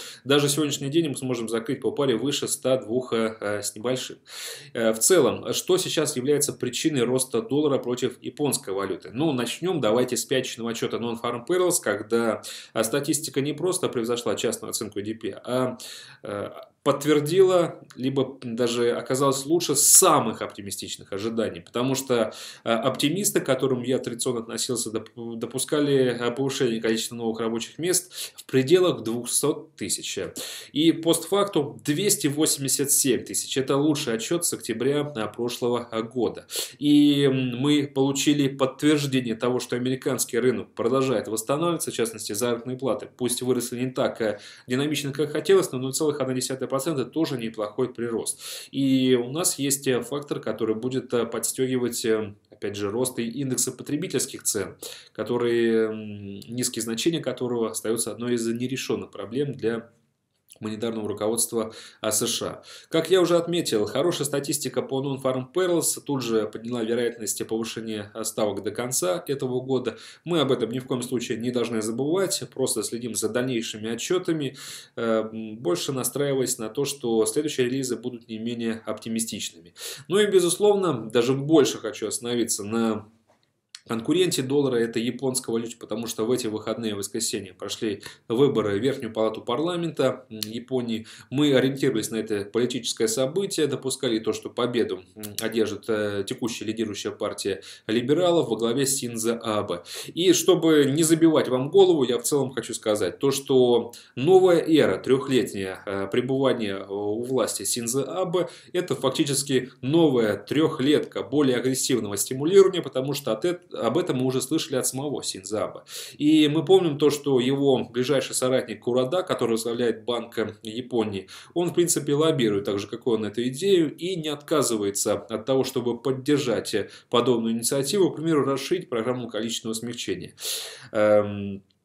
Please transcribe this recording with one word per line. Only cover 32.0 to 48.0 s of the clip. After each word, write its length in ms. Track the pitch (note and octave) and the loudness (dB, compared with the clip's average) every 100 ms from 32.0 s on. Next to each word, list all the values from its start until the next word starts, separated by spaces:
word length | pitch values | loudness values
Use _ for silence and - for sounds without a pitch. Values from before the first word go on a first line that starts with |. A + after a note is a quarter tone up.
| G3+ G3 D3 | 2 2 0
восемьдесят 640 | C#3+ D3+ - C3+ - C#3 | 2 0 0 -2 -2 0
семь 320 | - C3+ G#2 - | 2 2 0 -2
тысяч. 320 | G2 - C3+ | -8 -4 -4
Это 200 | C3 C#3 | 0 2
лучший 380 | D3+ C#3+ A#2+ A2+ | 2 0 -2 -4
отчет 280 | - E3+ - | -2 -2 -2
с 80 | |
октября, 600 | G#2+ - A2 B2 D3 C#3+ A2+ | -4 -4 -2 0 0 -2 -4
э, 120 | G#2 - | -6 -4
прошлого, 520 | A#2+ - A#2+ A#2+ A#2 | -6 -2 -2 -2 -4
э, 100 | A2+ | -6
года. 460 | A#2 B2+ G#2+ - - - - - | -4 -2 -2 -4 -10 -8 -8 -2
И, 440 | D3 D3 D3 C#3+ C#3 | 4 6 6 6 4
м, 320 | C3 B2+ A#2+ | 2 0 0
мы 280 | D3 D3 C3 | 2 2 2
получили 600 | C3+ C3+ C3+ D3+ D3 C3+ | 2 2 2 2 4 2
подтверждение 880 | C3+ C3 - D3 D3 C#3 C3 A#2+ A2+ | 0 -2 2 2 2 2 0 0 -2
того, 240 | B2 B2 | 0 0
что 160 | - A#2+ | -2 -2
американский 640 | B2+ C3 D3 A#2+ - A#2 | -2 -2 -2 -2 -2 2
рынок 340 | B2+ G#2 - - | 2 0 -4 -2
продолжает 520 | A#2 C3+ C3 B2 G#2 | 2 2 2 0 0
восстанавливаться, 640 | A2 - D3 F3 D#3+ - | -4 -2 0 0 -2 -2
в 20 | |
частности, 400 | A#2 A2+ A2 - | -2 -2 -4 -8
заработные 440 | G2+ A#2+ A#2 B2+ C3 | -2 -2 -2 -4 -4
платы. 300 | C3 G2+ - - | -2 -2 -6 -4
Пусть 240 | B2 - | -2 0
выросли 380 | B2+ B2 A#2+ A#2+ | 0 0 0 -4
не 100 | B2+ | -4
так, 280 | B2+ A2+ - | 0 -2 0
э, 180 | A2 G2+ - - - | -2 -4 -10 -16 -4
динамично, 460 | B2+ D3 C#3+ C#3 | -2 0 -2 -2
как 180 | C#3 C#3+ | -2 -2
хотелось, 400 | D#3 - F#3+ F3+ | 0 4 6 4
но 60 | C3 | -2
ноль 140 | C3 | -4
целых 260 | - D#3 - | 0 0 0
одна 120 | C3 | -2
десятая 340 | C3 B2+ C3 B2+ | -2 -2 -4 -2
процента 340 | C3+ E3+ C#3+ A#2 | -2 -2 -2 -2
тоже 320 | D#3 D#3 B2+ | -2 -2 -2
неплохой 560 | A2+ A2 G#2 - B2 | -4 -4 -4 -2 -2
прирост. 460 | - | -2